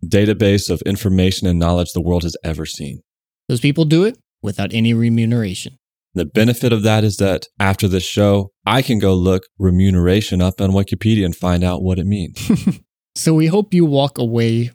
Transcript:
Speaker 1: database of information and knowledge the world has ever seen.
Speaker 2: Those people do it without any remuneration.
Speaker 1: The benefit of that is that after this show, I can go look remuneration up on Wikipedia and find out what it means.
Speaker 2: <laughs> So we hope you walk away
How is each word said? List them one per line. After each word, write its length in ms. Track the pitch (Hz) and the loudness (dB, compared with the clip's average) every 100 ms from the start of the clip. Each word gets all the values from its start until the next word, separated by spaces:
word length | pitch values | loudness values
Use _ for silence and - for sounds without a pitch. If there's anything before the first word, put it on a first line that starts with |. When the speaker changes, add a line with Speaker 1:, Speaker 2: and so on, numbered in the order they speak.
Speaker 1:
database 680 | 82 101 107 98 101 101 - | 0 2 2 2 2 2 0
of 100 | 85 | -4
information 640 | - 98 98 92 92 - 92 | -2 -2 0 2 2 0 0
and 120 | 85 | 0
knowledge 340 | 85 87 87 | 2 0 -2
the 80 | 90 | -4
world 220 | 82 87 | -2 -2
has 160 | 82 - | -2 -8
ever 220 | 85 78 | -8 -8
seen. 380 | 78 - 71 - _ _ _ _ - | -8 -10 -12 -14 _ _ _ _ -6
Speaker 2:
Those 100 | 120 | -2
people 240 | 139 143 | 0 0
do 200 | 156 160 | 2 2
it 140 | 214 - _ _ | 0 -4 _ _
without 300 | 104 98 98 | -10 -6 -4
any 220 | 113 113 | 0 0
remuneration. 840 | 117 117 117 113 120 101 92 - _ _ _ _ | 2 0 0 0 -2 -4 -8 -14 _ _ _ _
Speaker 1:
The 100 | 92 | -6
benefit 480 | 76 107 117 120 127 | -2 0 2 2 0
of 100 | 113 | 0
that 200 | 110 107 | 2 2
is 140 | 107 98 | 0 0
that 300 | 98 87 - - | -2 -2 -6 -4
after 280 | 98 98 95 | -2 0 0
this 200 | 92 - | 0 -2
show, 460 | 101 101 101 98 _ | 0 2 2 -2 _
I 160 | 101 127 | -2 -2
can 180 | 127 107 | 0 0
go 160 | 95 | 2
look 280 | 92 92 92 - - | 2 2 0 -4 -2
remuneration 840 | 92 90 98 90 90 101 - 90 | 0 4 4 4 2 2 0 0
up 180 | 92 - | 0 0
on 120 | 95 | 0
Wikipedia 560 | 98 98 - 110 107 90 | 0 -2 -2 0 0 0
and 100 | - | -2
find 260 | 90 87 | -2 0
out 200 | 90 85 | 0 -2
what 160 | 92 90 | -2 -2
it 80 | 95 | -2
means. 440 | 104 78 - - | -2 -4 -8 -2
Speaker 2:
<laughs> 300 | 202 196 - _ _ _ - | 0 0 -4 _ _ _ -4
So 180 | 165 | 0
we 140 | 156 160 | 2 2
hope 260 | 202 208 | 0 0
you 100 | 175 | 2
walk 340 | 160 139 139 - | 2 2 0 -2
away 520 | 117 117 113 113 120 | -2 0 0 0 -4